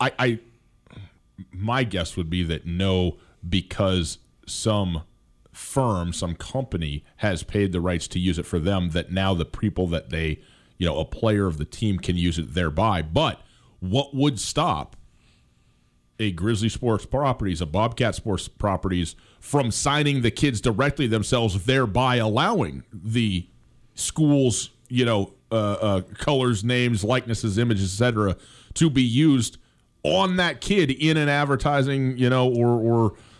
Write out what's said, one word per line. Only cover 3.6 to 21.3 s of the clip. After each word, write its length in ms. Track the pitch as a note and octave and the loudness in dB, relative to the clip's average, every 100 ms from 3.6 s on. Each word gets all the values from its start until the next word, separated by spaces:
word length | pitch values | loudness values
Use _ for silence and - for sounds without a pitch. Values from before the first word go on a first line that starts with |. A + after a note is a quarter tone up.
| - - G2 F#2 E2 - _ _ - | -2 0 2 2 -2 -6 _ _ -14
some 560 | - A2+ G#2+ F#2+ D#2+ D#2 _ _ _ _ | -4 0 0 0 -4 -8 _ _ _ _
firm, 600 | - - - B2+ F#2+ F2 | -18 -6 -2 0 0 -2
some 220 | E2+ F2 | -4 -6
company 680 | E2 - - - F2+ D#2 D2 - - | -6 -8 -8 -6 -6 -6 -8 -12 -4
has 260 | G#2+ F2 | -2 -2
paid 300 | - G#2 G2 | -2 0 0
the 80 | F2+ | 0
rights 280 | E2+ F2 - | 0 -2 -4
to 100 | F2+ | -2
use 200 | F2+ E2+ | 0 -2
it 80 | E2 | -2
for 120 | F2 | -2
them, 320 | E2 G2 F2 | 0 0 0
that 220 | E2 - | -2 -4
now 220 | F#2 G2 | -2 0
the 100 | F2 | 0
people 420 | E2 - G#2 F2+ F2+ | -2 -4 -4 -2 -2
that 220 | E2+ - | -4 -4
they, 300 | E2 D#2+ D#2 - _ _ - | -4 -4 -6 -10 _ _ -4
you 80 | F2 | -2
know, 120 | D2 | -2
a 60 | |
player 420 | D#2+ - A2+ G#2 G2 | -4 -2 0 2 0
of 120 | D2+ | -2
the 60 | |
team 340 | D2+ - A2 F#2 | -6 -4 -2 -2
can 180 | - F2+ | -2 0
use 220 | F2 D#2+ | 0 -2
it 160 | D#2 | -4
thereby. 480 | D#2 E2 D2+ A2 F2+ | -2 -2 0 0 0
But 380 | D#2 F#2 D3+ - - _ _ - | -2 0 0 -2 -12 _ _ -12
what 340 | F#2 A2+ C#3+ | -2 -2 -2
would 260 | C3+ D3 A#2 | 0 0 0
stop 560 | - - E3 D#2+ C2+ - - _ _ _ _ _ _ _ _ _ _ - | -4 -2 0 -2 -6 -14 -20 _ _ _ _ _ _ _ _ _ _ -6
a 140 | G#2+ | -4
Grizzly 360 | E2+ G2+ A2+ A2+ | -2 -2 0 0
Sports 340 | - B2 G#2+ | -2 -2 -2
Properties, 560 | - C3 C#3+ A#2 G2 E2 | -2 -2 -2 -2 -4 -4
a 60 | E2+ | -4
Bobcat 480 | F2 A#2 A#2 A#2+ | -2 -2 0 -2
Sports 340 | - - F#2 - | -2 -4 -4 -6
Properties 640 | - G#2 F#2 F#2+ F2+ E2+ - - _ | -4 -2 -2 -2 -2 -2 -8 -20 _
from 300 | - C#3+ B2 | -2 0 0
signing 520 | - C#3 D3 D3 C#3 | 0 0 2 2 2
the 80 | A#2 | 0
kids 300 | - D3 A2 | 2 0 0
directly 460 | B2+ G2 C#3 D3 B2+ | -2 0 0 0 0
themselves, 580 | A2 G2+ | 0 0